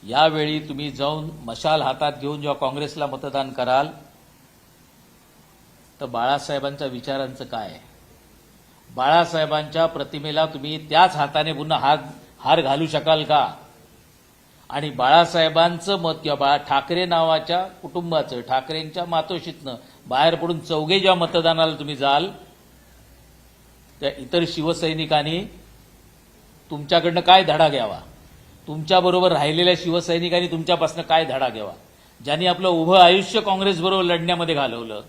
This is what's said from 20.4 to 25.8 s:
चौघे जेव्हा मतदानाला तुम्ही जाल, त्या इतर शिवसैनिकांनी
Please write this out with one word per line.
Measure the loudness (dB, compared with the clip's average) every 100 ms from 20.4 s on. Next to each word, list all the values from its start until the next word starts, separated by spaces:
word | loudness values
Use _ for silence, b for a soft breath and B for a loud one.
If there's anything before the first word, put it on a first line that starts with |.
| -2 -6
चौघे | -2 -4 2 2
जेव्हा | 4 4
मतदानाला | 2 2 2 2 0 -2
तुम्ही | -10 -4
जाल, | 2 2 0 -10 -20 _ _ -20 _ -20 -20 -20 -20 -20 _ _ _ _ _ -8
त्या | -8 -8
इतर | -4 -2 -2
शिवसैनिकांनी | -4 -4 -2 -2 -4 0 0 0 -4 -8 -14 -20 -20